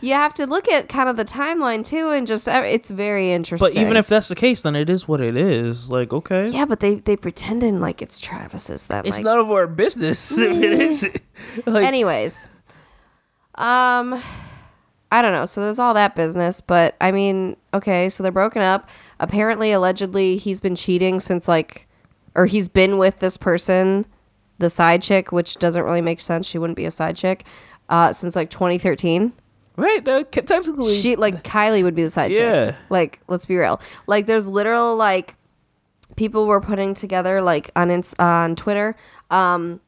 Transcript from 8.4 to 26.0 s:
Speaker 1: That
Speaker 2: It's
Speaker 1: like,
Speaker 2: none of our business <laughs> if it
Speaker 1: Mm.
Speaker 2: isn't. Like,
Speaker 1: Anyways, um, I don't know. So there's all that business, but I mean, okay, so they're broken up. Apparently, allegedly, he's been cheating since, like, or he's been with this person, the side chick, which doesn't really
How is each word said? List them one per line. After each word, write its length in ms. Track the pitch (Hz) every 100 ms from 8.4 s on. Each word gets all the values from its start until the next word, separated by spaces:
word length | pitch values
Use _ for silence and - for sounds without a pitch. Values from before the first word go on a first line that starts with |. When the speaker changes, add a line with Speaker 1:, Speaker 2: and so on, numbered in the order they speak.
| - - - 69 -
Speaker 1:
That 180 | 101 196
Speaker 2:
It's 100 | 202
Speaker 1:
like, 80 |
Speaker 2:
none 140 | 220 233
of 120 | 220
our 160 | 202 165
business 640 | 165 269 247 160 - -
<laughs> 40 | 311
if 120 | 359 349
it 100 | 330 -
Speaker 1:
Mm. 0 |
Speaker 2:
isn't. 420 | 320 294 - - - - - 226
Like, 220 | 240 214 247
Speaker 1:
Anyways, 640 | 262 202 127 123 - - _ _ _ _ _ _ _ _ _ _
um, 680 | - 233 247 247 247 247 247 - - - - - _ _ _ _
I 120 | 226
don't 100 | 233
know. 140 | 165 160
So 140 | 202
there's 160 | 208 233
all 160 | 247
that 200 | 214 202
business, 460 | 165 160 175 175 185
but 340 | - 175 170 -
I 120 | 185
mean, 440 | 196 196 190 185 - _
okay, 340 | 196 208 180 185
so 140 | -
they're 100 | 190
broken 300 | 185 214 226
up. 260 | 185 196 - - - -
Apparently, 520 | 190 208 214 214 214
allegedly, 640 | 196 180 190 190 196 190 190
he's 240 | 202 190
been 160 | 190 180
cheating 440 | - 180 185 185
since, 280 | - 180 185
like, 400 | 165 - - _ _ _ _ _
or 120 | 170 180
he's 220 | 208 180
been 300 | 196 190 196
with 200 | 190 -
this 180 | 185 -
person, 720 | 190 175 - 185 190 196 - _ _ _ _ -
the 120 | 170
side 320 | - 170 175
chick, 300 | - 190 185
which 240 | 175 170 -
doesn't 260 | 170 170
really 200 | 156 175